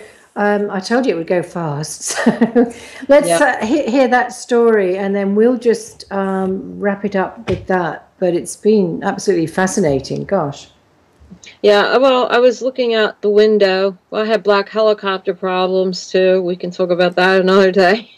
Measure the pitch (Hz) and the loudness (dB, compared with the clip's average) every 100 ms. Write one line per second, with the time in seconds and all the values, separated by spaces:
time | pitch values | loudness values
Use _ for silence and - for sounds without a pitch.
0 | - - _ - 208 208 202 190 190 240 | -12 -20 _ -4 0 0 -2 -6 -2 -2
1 | 254 170 165 180 170 180 165 143 151 - | 0 -2 -2 -2 -4 -6 -6 -6 -8 -10
2 | - - 233 226 226 240 240 - - - | -10 -2 0 0 0 2 0 -4 -20 -10
3 | 269 285 294 339 285 - 214 302 233 269 | 2 2 4 2 2 0 -2 -2 0 2
4 | 254 247 240 - - 240 233 220 185 185 | 2 2 0 -6 -2 2 4 4 0 -2
5 | 196 202 196 202 233 247 240 220 - - | -2 -2 0 2 2 2 0 -2 -4 -20
6 | - 196 190 190 190 190 185 180 202 196 | -8 -4 -2 -2 -2 -4 -8 -6 -4 -4
7 | 202 196 180 - 220 180 - 185 165 - | -4 -2 -4 -6 -6 -6 -2 -2 -2 -8
8 | _ - 180 170 - - 214 214 175 - | _ -4 -2 -2 -6 -4 2 2 2 -2
9 | 196 196 - 175 160 - 185 214 165 135 | -6 -4 -2 0 0 -2 -2 0 0 0
10 | - 143 143 196 147 - - _ _ _ | -4 -8 -4 -2 -4 -8 -18 _ _ _
11 | _ _ - - - - 202 202 147 240 | _ _ -20 -20 -20 -2 2 4 2 2
12 | 269 254 240 240 247 226 247 262 240 220 | 4 2 2 2 2 2 -6 -4 -2 0
13 | 214 - 208 208 214 208 196 190 196 185 | -2 -2 0 4 4 4 2 2 -2 -4
14 | - 202 220 220 196 202 196 214 220 208 | -10 -6 -2 0 2 0 0 0 0 0
15 | 196 185 196 180 190 180 185 190 185 180 | -2 -4 -6 -6 -4 -2 0 0 -2 -4
16 | - 190 185 185 175 180 180 180 180 175 | -4 0 2 2 0 -6 -8 -4 -2 0
17 | 180 180 185 190 185 196 190 190 180 226 | 0 2 2 2 4 4 4 4 2 2
18 | - | -4